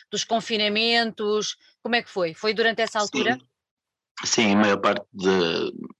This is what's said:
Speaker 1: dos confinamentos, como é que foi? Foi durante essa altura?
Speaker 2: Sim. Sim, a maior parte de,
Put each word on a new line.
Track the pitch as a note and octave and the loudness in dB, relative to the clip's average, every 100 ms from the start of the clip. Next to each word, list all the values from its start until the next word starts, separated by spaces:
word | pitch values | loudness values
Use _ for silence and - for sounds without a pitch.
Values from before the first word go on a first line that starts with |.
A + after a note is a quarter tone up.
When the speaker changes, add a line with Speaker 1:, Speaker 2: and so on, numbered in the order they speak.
| - | -8
Speaker 1:
dos | G#3 | -8
confinamentos, | - A3+ - A3 G#3 G#3 A#3 A#3 A3+ - G#3 G#3+ G3+ - _ _ | -2 -4 -2 -2 0 2 2 2 0 -2 -2 -2 -2 -10 _ _
como | A3+ | -2
é | A#3+ | -2
que | - | -2
foi? | G3 E3+ | -4 -4
Foi | D#3 G#3+ | -2 -4
durante | G#3 A3+ A3+ | 0 0 0
essa | A3 A3 | -2 -2
altura? | G#3 C#4 G#3+ | -2 0 0
Speaker 2:
Sim. | B3+ - _ _ _ _ _ _ - | -2 -8 _ _ _ _ _ _ -10
Sim, | - - G#2+ | -2 0 4
a | G2+ | 4
maior | G#2+ G2 | 4 4
parte | G#2 G2 - | 2 0 -4
de, | G2+ F#2+ F#2+ E2 E2+ - - - | -2 2 2 2 0 -4 -6 -14